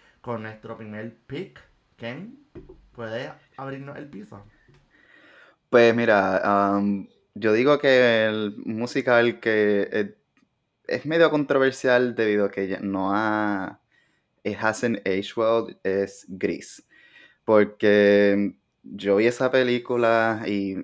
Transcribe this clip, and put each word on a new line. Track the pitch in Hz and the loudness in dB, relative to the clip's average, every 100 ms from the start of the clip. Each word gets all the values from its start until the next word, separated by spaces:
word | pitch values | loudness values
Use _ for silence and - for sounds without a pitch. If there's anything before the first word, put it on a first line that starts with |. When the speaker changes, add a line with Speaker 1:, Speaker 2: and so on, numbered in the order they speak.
| _ _ | _ _
Speaker 1:
con | - 113 | -10 -10
nuestro | 110 107 110 113 | -10 -14 -16 -14
primer | 107 107 117 - - | -14 -12 -14 -16 -16
pick. | 143 190 - _ _ _ - | -14 -14 -18 _ _ _ -14
Ken, | 117 139 214 285 _ - - - _ | -12 -12 -16 -20 _ -20 -20 -20 _
¿puede | - 113 117 147 - _ - | -14 -10 -10 -10 -16 _ -16
abrirnos | 135 135 139 139 | -12 -12 -14 -16
el | 147 | -16
piso? | 185 208 104 - _ _ _ _ _ _ _ _ - _ _ - | -18 -18 -20 -20 _ _ _ _ _ _ _ _ -20 _ _ 2
Speaker 2:
Pues | 120 117 117 | 4 6 4
mira, | 117 101 95 95 101 101 98 101 | 2 4 4 0 0 2 2 0
um, | 101 98 - _ _ | 0 -2 -6 _ _
yo | 104 110 | -4 0
digo | 110 131 147 | 2 2 2
que | 143 127 123 113 110 | 4 4 6 4 0
el | 107 104 107 - | -2 -6 -6 -8
musical | 110 120 135 127 120 120 104 | -6 -4 -4 2 4 2 0
que, | 113 107 104 101 95 | -2 2 2 0 -2
eh, | 107 101 - _ _ _ _ _ _ - | -4 -6 -8 _ _ _ _ _ _ -8
es | - 139 | -6 -2
medio | 165 160 | 2 4
controversial | 151 139 135 135 131 131 123 123 | 2 0 2 2 0 2 2 2
debido | 117 110 104 98 | 0 0 2 0
a | |
que | - 98 | -2 -6
ya | 95 | -4
no | 101 95 95 | -4 -4 -2
ha, | 101 110 107 104 98 92 - _ _ _ _ _ _ | -2 0 -2 -2 -4 -8 -14 _ _ _ _ _ _
it | 104 98 | -8 -4
hasn't | 110 107 131 110 95 | -4 -2 -4 -4 -2
aged | 95 101 - | -4 -4 -2
well, | 113 117 110 - | 0 0 -2 -8
es | 98 98 98 - - | -4 -2 -4 -8 -18
Grease. | 92 95 85 - - _ _ _ - - _ - | -6 -6 -6 -10 -20 _ _ _ -20 -20 _ 2
Porque | 107 98 - 107 104 101 101 101 101 101 - _ _ | 4 4 0 2 4 6 6 4 2 -2 -6 _ _
yo | - 101 101 98 | -18 -8 0 2
vi | 117 | 2
esa | 120 131 | 0 0
película | 131 123 123 120 120 117 113 113 110 104 | 2 0 -2 -2 0 2 2 0 -2 -4
y | 104 98 95 | -4 -4 -6